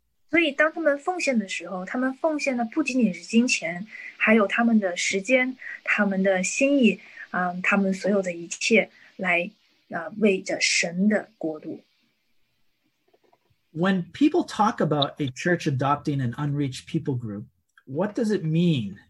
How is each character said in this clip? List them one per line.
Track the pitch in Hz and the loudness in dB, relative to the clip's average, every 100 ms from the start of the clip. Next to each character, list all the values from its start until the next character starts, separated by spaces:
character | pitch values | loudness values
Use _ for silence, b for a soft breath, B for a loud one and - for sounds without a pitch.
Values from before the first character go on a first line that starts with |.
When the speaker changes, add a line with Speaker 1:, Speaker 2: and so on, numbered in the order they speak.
| _ _ - | _ _ -2
Speaker 1:
所 | 330 | 0
以 | 311 | 0
当 | 285 311 | 2 0
他 | 330 | 2
们 | 311 285 | 0 0
奉 | 349 359 | -2 -2
献 | 285 233 | 0 0
的 | 190 | -2
时 | - 180 | -6 -8
候， | 185 | -8
他 | 185 254 | -6 -4
们 | 262 | -4
奉 | 262 330 294 | -2 -2 -2
献 | 285 240 | -2 -2
的 | 226 | -2
不 | 320 | -2
仅 | 302 254 | 0 2
仅 | 202 | 2
是 | 180 | 0
金 | - 226 254 | 0 2 2
钱， | - 165 175 214 B B B | 0 -4 -8 -10 B B B
还 | - 220 | 4 4
有 | 196 | 4
他 | - | 2
们 | 233 220 | 4 4
的 | 185 180 | 2 -2
时 | - 196 | -2 -2
间、 | 196 254 262 262 B B | 2 2 2 -4 B B
他 | - - 202 | -4 0 0
们 | 190 | 2
的 | 196 185 | 2 2
心 | 185 - 277 285 | 0 0 4 6
意， | 214 180 B B B | 4 2 B B B
嗯， | 180 180 180 | -4 -4 -2
他 | - 196 | 0 2
们 | 196 | 2
所 | 190 185 | 0 0
有 | 208 | 0
的 | 180 | 0
一 | 170 170 | -6 -10
切 | - - 220 - b b b | -4 2 2 2 b b b
来， | 185 175 180 _ _ _ - | -2 -2 -2 _ _ _ -12
呃， | 170 160 - | -10 -10 0
为 | 214 190 | 2 2
着 | - - | -2 -2
神 | - - 180 175 208 | 0 0 -2 0 2
的 | 208 - - | 0 -4 -8
国 | 160 156 | -8 -8
度。 | 170 202 _ _ _ _ _ _ _ _ _ _ _ _ _ _ _ _ _ _ _ | -10 -14 _ _ _ _ _ _ _ _ _ _ _ _ _ _ _ _ _ _ _
Speaker 2:
When | 156 190 190 170 | -2 0 0 -2
people | - 294 359 - | 2 2 2 -2
talk | - 214 - | 0 0 2
about | 160 147 139 - | 0 0 -2 -2
a | 139 | -6
church | - 175 170 160 | -2 0 0 0
adopting | 131 139 143 160 139 | 0 0 0 -2 -2
an | 123 | -2
unreached | 120 147 143 139 131 - | -2 -4 -2 -4 -6 -6
people | 165 156 123 | -6 -2 -4
group, | 113 101 - _ _ _ - | -6 -10 -12 _ _ _ -10
what | 139 208 269 | -4 -4 -2
does | 214 | -2
it | 202 | 0
mean? | 156 160 175 139 98 - | 0 2 4 2 -2 -10